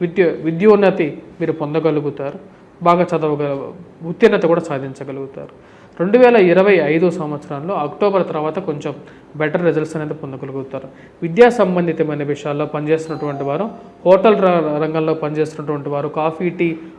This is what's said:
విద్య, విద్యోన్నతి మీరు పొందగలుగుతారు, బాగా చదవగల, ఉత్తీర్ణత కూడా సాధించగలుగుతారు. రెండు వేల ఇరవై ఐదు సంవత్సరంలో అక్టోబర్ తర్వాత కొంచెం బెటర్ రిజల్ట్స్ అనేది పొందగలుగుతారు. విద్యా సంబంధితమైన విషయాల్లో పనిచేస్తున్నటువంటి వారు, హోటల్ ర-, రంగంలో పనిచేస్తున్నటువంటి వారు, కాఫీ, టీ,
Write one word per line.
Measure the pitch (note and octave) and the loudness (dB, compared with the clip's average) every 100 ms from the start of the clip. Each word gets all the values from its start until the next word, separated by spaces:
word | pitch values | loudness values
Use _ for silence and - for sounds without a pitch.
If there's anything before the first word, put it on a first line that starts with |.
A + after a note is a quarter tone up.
విద్య, | F3 F#3 | -6 2
విద్యోన్నతి | E3 - D3+ E3 G#3+ G3+ F#3+ F#3 D3+ - - - | 0 0 -6 2 4 6 4 2 -4 -4 -16 -8
మీరు | D#3+ | -6
పొందగలుగుతారు, | D3+ D3 D#3 D#3+ D3+ C#3+ C#3 C#3 F#3+ - - - - | -4 -4 0 0 0 -4 -8 -10 -10 -18 -20 -20 -2
బాగా | F3 F3 | 2 2
చదవగల, | F3 D#3+ D#3 D3 D3 C#3 B2 - - - E3 | 2 0 -2 -2 -2 -4 -8 -14 -20 -14 -10
ఉత్తీర్ణత | E3 A3+ G3+ E3 | 2 4 4 2
కూడా | E3+ | 2
సాధించగలుగుతారు. | E3 C#3 C3+ C3 C#3 C3+ C3+ - - - - - - - | 0 -6 -6 -10 -12 -10 -12 -14 -18 -20 -20 -20 -20 -4
రెండు | F3+ B3 | 2 6
వేల | A#3+ A#3 | 8 8
ఇరవై | F3+ F3 G3+ F3+ | 6 6 6 4
ఐదు | D3 E3 F3 | 4 2 2
సంవత్సరంలో | - D3+ D3 - C#3+ E3 F3+ | 0 -6 -8 -8 -10 -6 -4
అక్టోబర్ | D3 - G#3 G3 E3+ | -4 0 2 2 0
తర్వాత | D#3 D#3 F#3 | -2 -4 -4
కొంచెం | F#3 D3 D3+ C#3+ - - - D3 | -6 -6 -8 -10 -16 -20 -20 -4
బెటర్ | D3+ F3 E3+ | -2 0 0
రిజల్ట్స్ | D3+ D#3 D#3+ | 0 -4 -6
అనేది | D3+ | -8
పొందగలుగుతారు. | D3+ C#3 C3 C3+ C3+ C3 C3+ - - - - | -8 -10 -12 -10 -10 -10 -12 -14 -20 -20 -10
విద్యా | E3+ E3+ A#3+ | -6 4 4
సంబంధితమైన | A#3 F#3 F3+ E3+ D#3 D3+ D3 | 6 0 2 -2 -2 -2 -2
విషయాల్లో | C#3+ C#3+ D3+ D3 D3+ | -4 -6 -6 -6 -4
పనిచేస్తున్నటువంటి | D3+ D3+ D#3+ D#3 C#3 D3 C#3 | -6 -2 -2 -2 -8 -6 -6
వారు, | C#3 D3+ G#3+ - - - F3 | -4 -4 -6 -8 -20 -4 4
హోటల్ | F#3+ A3 G3 | 6 6 4
ర-, | F#3 F3 D3+ D3 | 4 2 0 -2
రంగంలో | D#3 D#3+ D#3+ | -2 -2 -2
పనిచేస్తున్నటువంటి | D#3 D3+ D3+ D3+ - D3 D3 C#3 | -2 -4 -2 -4 -4 -8 -6 -4
వారు, | C#3+ D3 | -6 -4
కాఫీ, | D#3 D#3+ D#3+ F3+ | -2 -4 -2 -6
టీ, | F3 E3+ D#3+ - | -2 -4 -4 -12